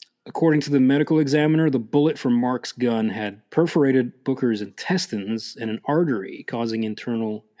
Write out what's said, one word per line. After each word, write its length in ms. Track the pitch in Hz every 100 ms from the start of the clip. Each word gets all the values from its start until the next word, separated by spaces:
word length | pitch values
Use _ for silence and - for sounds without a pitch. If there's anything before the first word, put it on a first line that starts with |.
| - _ -
According 360 | - 165 151
to 80 | 143
the 120 | 143
medical 360 | 131 143 151 156
examiner, 540 | 139 151 151 156 160
the 80 | 131
bullet 400 | 110 143 151 147
from 140 | 131
Mark's 380 | 120 123 123 -
gun 380 | - 120 113 110
had 400 | 101 104 101 _
perforated 760 | - 165 165 139 131 123 -
Booker's 380 | - 131 123 107
intestines 960 | 101 - - 185 - 107 98 113 - -
and 120 | 110
an 100 | 110 -
artery, 580 | 151 170 110 95 - -
causing 360 | 120 117 113
internal 600 | 110 104 - 117 110 107 _ _